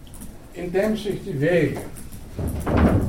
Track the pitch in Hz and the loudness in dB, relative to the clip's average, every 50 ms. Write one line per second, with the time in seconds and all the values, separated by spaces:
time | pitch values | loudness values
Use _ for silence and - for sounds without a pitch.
0 | - - - - - - - - - - - 175 175 175 175 190 208 220 214 208 | -18 -16 -16 -14 -14 -14 -14 -16 -18 -16 -12 -10 -8 -2 0 2 2 2 0 0
1 | - 208 170 - - 202 151 131 143 165 180 170 151 120 - - - - - - | -2 -4 -4 -4 -6 -6 -2 0 2 4 6 4 4 4 0 -4 -6 -10 -12 -12
2 | - - - - - - - - - - - - - - - - - - - - | -12 -12 -12 -14 -14 -12 -8 -6 -4 -4 -4 -4 -2 0 4 6 6 6 6 4
3 | - | 2